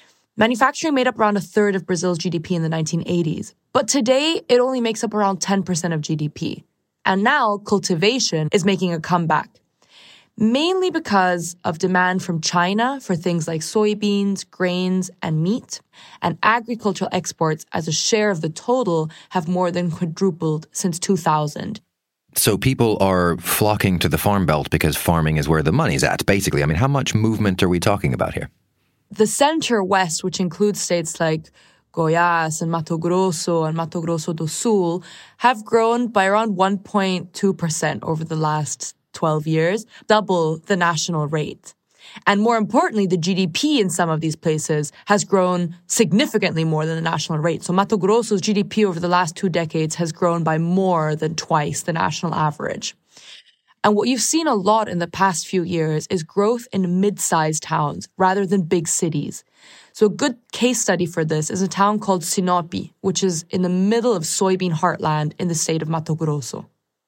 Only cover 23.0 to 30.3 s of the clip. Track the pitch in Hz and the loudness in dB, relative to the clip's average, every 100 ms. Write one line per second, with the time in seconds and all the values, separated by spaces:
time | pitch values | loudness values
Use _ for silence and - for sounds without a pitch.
23 | 98 92 87 82 - - 104 104 101 90 | 4 4 2 0 -2 0 2 2 2 2
24 | 87 - 104 101 80 76 73 78 78 - | 0 0 2 2 2 2 0 0 0 0
25 | - 82 78 78 73 80 73 110 151 71 | 0 2 2 2 2 2 2 2 2 0
26 | - 92 - 101 - 71 71 78 135 139 | 0 0 0 0 0 0 0 2 2 0
27 | - 107 107 110 104 92 92 87 107 101 | 0 0 0 2 0 2 2 2 2 0
28 | 143 110 - - - - _ _ _ _ | 0 -2 -2 -4 -10 -14 _ _ _ _
29 | _ - 214 - 285 320 - 226 190 196 | _ 0 0 2 2 2 0 0 2 0
30 | 180 156 185 | 0 -2 -4